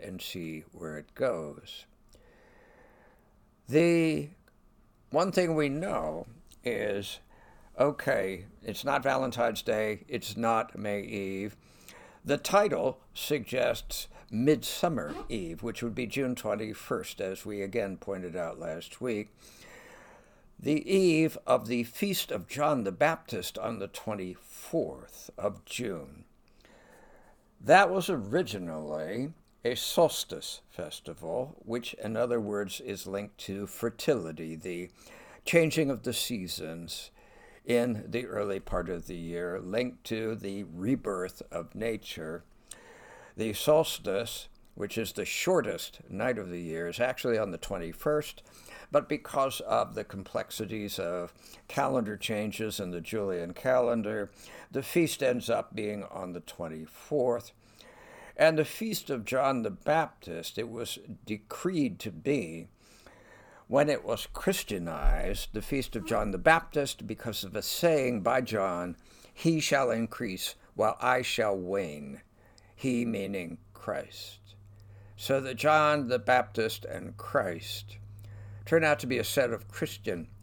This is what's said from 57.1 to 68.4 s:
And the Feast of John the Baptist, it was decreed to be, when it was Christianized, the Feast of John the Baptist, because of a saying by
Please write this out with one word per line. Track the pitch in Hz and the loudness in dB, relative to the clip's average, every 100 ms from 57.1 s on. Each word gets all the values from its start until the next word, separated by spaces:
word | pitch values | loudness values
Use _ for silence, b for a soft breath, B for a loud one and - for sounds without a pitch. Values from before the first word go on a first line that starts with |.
| 147 123 120 - - B B B B B B B - | 2 4 2 -2 -20 B B B B B B B 6
And | 156 160 | 6 6
the | |
Feast | 147 - 226 185 - | 0 0 -4 -4 -2
of | 131 | -4
John | 101 127 139 131 | 0 2 4 2
the | 110 | 0
Baptist, | 92 - 156 156 - - 82 - - | -2 2 2 2 -4 -10 -8 -6 -6
it | 113 | -6
was | 113 117 - - 107 - | -6 -6 -8 -10 -12 -6
decreed | 104 - - 180 180 131 90 | -6 -6 -4 0 2 0 0
to | 110 | -8
be, | 80 139 143 82 82 - _ B B B B B B B B B | -4 0 0 0 -8 -12 _ B B B B B B B B B
when | 127 147 | 4 4
it | 139 | 2
was | 101 110 - | 0 -4 -4
Christianized, | - - 185 - 101 85 76 71 80 90 101 - | -2 0 0 0 -4 -4 2 4 4 2 -2 -4
the | 110 | -6
Feast | - 139 123 113 | -2 -2 -2 -4
of | - | 0
John | 110 107 | 0 0
the | 92 | 4
Baptist, | 160 165 - 151 139 - 104 | 6 6 4 -2 -2 -4 -8
because | 107 120 104 | -6 -6 -6
of | 95 | -4
a | 101 | -4
saying | - - 170 156 127 120 | -2 2 4 6 4 2
by | 95 131 | 2 2